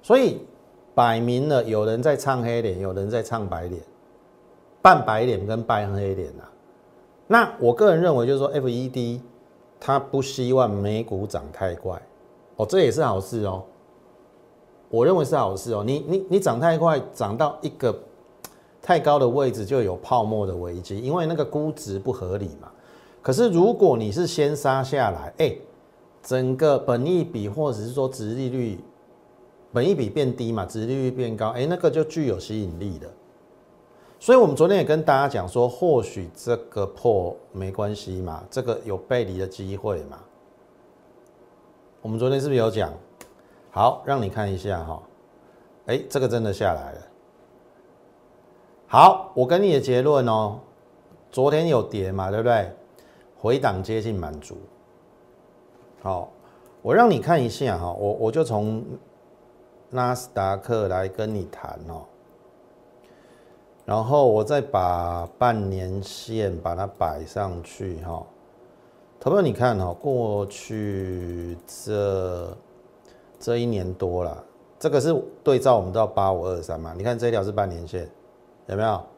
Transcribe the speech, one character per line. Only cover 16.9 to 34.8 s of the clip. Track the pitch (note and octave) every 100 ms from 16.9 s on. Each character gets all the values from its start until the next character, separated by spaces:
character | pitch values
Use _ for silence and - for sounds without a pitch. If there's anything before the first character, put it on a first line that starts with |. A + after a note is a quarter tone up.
| D3 B2+
涨 | - G#2 A2+
到 | D3 D3
一 | D3+
个 | - B2 G#2 - - - - - - _ _
太 | - F3
高 | D3+ D3
的 | B2+
位 | C3 C3+
置 | A2 G2
就 | C3+
有 | G#2 F2+
泡 | - B2+
沫 | G#2+ A2 G2
的 | F2
危 | F2 F2
机， | F2 G2+
因 | B2
为 | E3+ D#3+
那 |
个 | E3
估 | C#3 D3+ D#3
值 | D3+ G#2+ G2
不 | A2+
合 | - F#2 G2+
理 | G2 D2+
嘛。 | - - - - - -
可 | -
是 | C3 A#3+
如 | E3+ G3+
果 | A#3+ F#3+ A#2
你 | G#2+
是 | A2 F3
先 | E3+ C#3+ D3
杀 | C#3+ C3+
下 | C3 C#3+ A2+
来， | F2 - -
哎， | D3+ - - - _ _ _ _
整 | - B2+ B2+ C3
个 | D#3 C3+
本 | - A#2+ C#3
益 | F3+
比 | E3 A#2 G#2
或 | A2 D3+
者 | A2
是 | A2
说 | B2+ C3
殖 | C3 G#2+ A#2+
利 | C3
率， | B2+ A#2 F2+ - - - - _ _ - _ -
本 | A#2+ C#3+
益 | F3+
比 | -
变 | D#3 C3+ B2
低 | A#2
嘛， | A2+ F2+
殖 | A2 A2+
利 |
率 | C3+ C3
变 | B2+ A#2+ A2
高， | A2
哎， | A#2+ C#3+
那 | F3
个 | E3
就 | D3
具 | D#3 E3+ C#3
有 | F2+
吸 | - G#2+
引 | G2 E2
力 | G2+ E2+
的。 | D2+ - - _ _ - _ _ _ - - -
所 | -
以 | B3+
我 | G3+
们 | C3+
昨 | E3
天 |
也 | G3